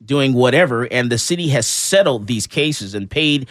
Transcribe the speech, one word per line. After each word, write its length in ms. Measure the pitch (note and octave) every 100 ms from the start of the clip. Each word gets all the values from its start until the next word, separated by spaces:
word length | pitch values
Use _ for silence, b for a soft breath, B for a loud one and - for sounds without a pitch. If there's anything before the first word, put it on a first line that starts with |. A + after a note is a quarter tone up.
doing 300 | A2 C#3+ C3+
whatever, 520 | B2 B2 C#3+ F3+ A#2 B2
and 260 | B2 B2
the 80 | A#2
city 300 | - F3 E3
has 180 | B2+ A#2+
settled 580 | - - G3 F3+ A#2+ G2+
these 220 | A2+ -
cases 480 | D#3+ D3+ D3 G2 G#2
and 120 | G2
paid 380 | D3+ D3+ C#3+ B2+